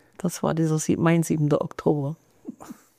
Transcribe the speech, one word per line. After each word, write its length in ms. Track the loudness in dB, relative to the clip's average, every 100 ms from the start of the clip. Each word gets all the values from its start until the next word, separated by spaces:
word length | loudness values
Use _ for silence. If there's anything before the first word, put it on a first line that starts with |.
| _ -8
das 260 | -6 -2
war 100 | -2
dieser 260 | 0 0 0
sie-, 160 | 0 2
mein 260 | 4 4
siebter 380 | 2 2 2 2
Oktober. 540 | 0 -2 0 0 -2 -8 _ _ -18 -18 -18 -20 _